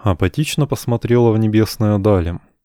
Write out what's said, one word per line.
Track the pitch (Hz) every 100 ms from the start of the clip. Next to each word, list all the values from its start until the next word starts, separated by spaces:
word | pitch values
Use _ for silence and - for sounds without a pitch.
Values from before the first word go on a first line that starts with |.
апатично | 104 87 92 - 156 - 143
посмотрела | 127 - 117 110 120 117
в | 110
небесные | 110 107 110 - 107 104
дали, | 104 95 85 85 _ _